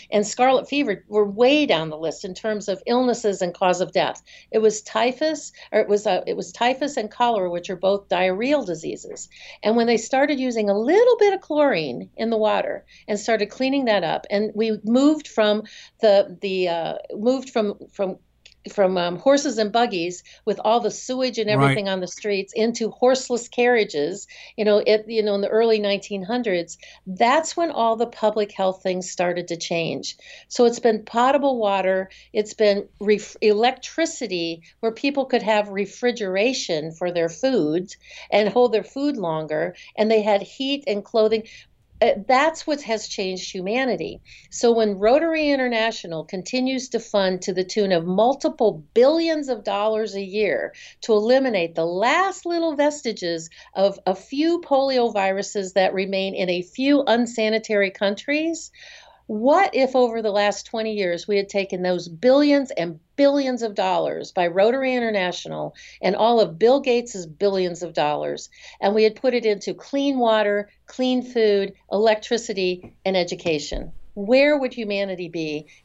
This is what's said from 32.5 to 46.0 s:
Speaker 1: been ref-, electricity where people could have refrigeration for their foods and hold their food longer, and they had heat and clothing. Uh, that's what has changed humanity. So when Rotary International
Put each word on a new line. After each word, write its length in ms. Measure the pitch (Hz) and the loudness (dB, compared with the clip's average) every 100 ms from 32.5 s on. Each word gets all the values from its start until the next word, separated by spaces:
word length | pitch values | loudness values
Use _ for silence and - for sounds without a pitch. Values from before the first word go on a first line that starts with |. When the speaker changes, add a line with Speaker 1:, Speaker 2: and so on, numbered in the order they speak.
Speaker 1:
been 340 | - 208 202 - _ | 2 2 2 -4 _
ref-, 340 | 208 208 - - | 0 0 -2 0
electricity 1200 | 214 208 240 262 - - 320 - 226 180 165 165 - _ | 2 4 2 0 -8 -4 -4 -4 -6 -4 -4 -6 -14 _
where 140 | 226 | -6
people 320 | 226 277 285 262 | -2 -2 -2 -2
could 180 | 240 | -2
have 240 | 196 214 208 | 2 0 0
refrigeration 1300 | 196 196 - 247 240 190 190 240 262 - 156 160 | -6 -6 -2 -4 -2 -4 0 0 -2 -4 -4 -4
for 180 | 160 180 | -6 -4
their 160 | 175 165 | -2 -4
foods 680 | 165 269 240 151 170 196 - - - - | -2 0 0 0 -2 -6 -14 -20 -20 0
and 160 | 202 208 | 2 2
hold 240 | 247 247 | 2 2
their 140 | 208 - | 2 -2
food 320 | 269 294 233 | -4 -4 -2
longer, 580 | 170 160 156 156 175 - - - | -4 -4 -4 -4 -4 -6 -12 -2
and 120 | 214 | 2
they 120 | 220 | 2
had 200 | 208 202 | 4 0
heat 440 | - - 269 285 - | -2 -6 -4 -4 -4
and 160 | 202 | -4
clothing. 400 | 196 226 214 220 220 - - _ _ - | -2 0 2 0 -4 -18 -20 _ _ 0
Uh, 140 | 233 208 196 | 2 2 2
that's 400 | 262 311 320 - | 2 2 0 -6
what 140 | 285 | -6
has 260 | - 220 - | -4 -6 -6
changed 420 | - 190 185 - | -6 -6 -6 -8
humanity. 640 | 190 185 247 262 175 - - - - _ | -8 -4 -2 -2 -2 -6 -12 -20 -20 _
So 240 | - 240 | 0 2
when 260 | 233 214 190 | 4 2 2
Rotary 520 | 208 285 330 320 294 | 4 4 2 0 0
International 720 | 277 254 226 226 226 | 0 0 0 -2 -4